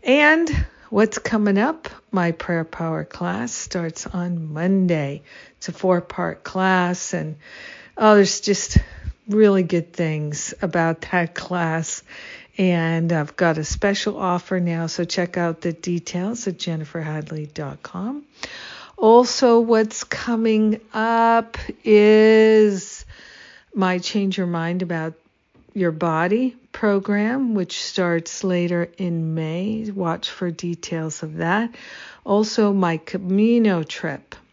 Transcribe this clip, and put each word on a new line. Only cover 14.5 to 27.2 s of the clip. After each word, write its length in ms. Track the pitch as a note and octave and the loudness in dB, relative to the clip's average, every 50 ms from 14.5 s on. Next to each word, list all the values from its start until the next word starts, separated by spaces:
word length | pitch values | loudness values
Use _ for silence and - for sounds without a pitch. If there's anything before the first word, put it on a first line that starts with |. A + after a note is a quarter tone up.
| F#3+ F#3 | -4 -2
now, 260 | F3 F3 E3 E3 E3 | -2 -2 -2 -2 -4
so 180 | D#3+ - - F3 | -6 -4 -6 -6
check 320 | E3 - - F3 F3 - | -4 -2 -4 -4 -4 -2
out 260 | F3+ F3 E3+ E3 D#3+ - | -4 -2 -2 -4 -4 -4
the 100 | F3 E3 | -6 -6
details 720 | E3 - F#3 F3 E3+ E3 - - F3 F3+ G3+ A#3 A#3 - | -6 -6 -4 -4 -4 -6 -6 -6 -6 -4 -4 -6 -6 -6
at 120 | G3+ E3+ - | -8 -6 -6
jennifer 420 | - F#3 E3 D#3+ D#3 D3 - E3 | -6 -6 -6 -6 -8 -8 -8 -8
hadley 460 | D#3 D#3 D3+ D#3 D3+ D3 D#3+ D#3 D3+ | -8 -6 -6 -8 -8 -8 -8 -10 -10
dot 360 | D3 _ - D3+ C#3 C#3 D3+ _ | -10 _ -10 -10 -10 -10 -14 _
com. 420 | - - F3+ F#3+ A3+ C#4 D4 D4 _ _ _ - - - - - - - - - - - | -14 -10 -8 -8 -8 -8 -10 -12 _ _ _ -16 -16 -16 -18 -18 -18 -18 -20 -20 -20 -8
Also, 640 | - - A3 A3+ A#3+ B3 A#3 - - C4+ A#3+ A#3 A#3 | 2 4 8 8 8 6 6 0 2 4 6 6 6
what's 460 | A#3 A3+ A#3 A3 A3 G#3+ - - - | 4 4 2 2 2 0 -4 -10 -10
coming 760 | _ - - - - A#3+ A3+ A3+ A3+ A3 G#3+ A3 G#3+ G#3+ G#3+ - _ - | _ -8 -8 -4 -2 -2 0 2 2 2 4 4 2 0 -2 -6 _ -6
up 680 | A3 A3 A3+ A#3 A#3 A3+ A#3 A3+ A#3 A3+ A3 - - - - - _ _ | -4 -2 0 2 4 4 4 4 4 2 -2 -10 -14 -12 -12 -14 _ _
is 1200 | A3+ G#3+ G#3 G#3 G#3+ G#3+ G#3+ G#3+ A3 A3 A3 A3 A3 A3 A3 G#3+ G#3 G3+ F#3+ - - - - - - - - - - - - - - - - _ _ - | 6 6 8 8 8 8 8 8 8 8 8 8 8 8 6 6 4 4 0 -6 -8 -16 -18 -20 -20 -20 -20 -20 -20 -20 -20 -20 -20 -20 -20 _ _ -2
my 240 | B3 F#3+ F#3 F3+ F3+ | 0 0 0 0 -2
Change 400 | F3+ - - G#3+ G3 F#3+ F#3+ - | -4 -4 -2 -2 -2 -2 -2 -2
Your 80 | F#3 | -4
Mind 360 | F3 E3+ E3 E3 E3 F3 F#3 F#3 | -4 -4 -4 -4 -4 -4 -4 -4
About 320 | E3+ E3+ E3 D#3+ D#3+ D#3+ _ _ _ _ _ _ _ _ _ _ _ _ | -4 -4 -6 -6 -6 -10 _ _ _ _ _ _ _ _ _ _ _ _
Your 180 | G#3 F#3 E3+ | -2 -2 -2
Body 640 | E3 D#3 E3+ E3+ D#3+ D#3+ E3 F3+ G3+ A#3 C4 B3+ A#3+ - _ _ | 0 0 -2 0 0 0 0 0 0 0 0 -2 -4 -6 _ _
program, 840 | - - - G#3 G3+ G3 G3 G#3 G#3 G3+ | -10 -2 0 2 2 2 0 0 0 0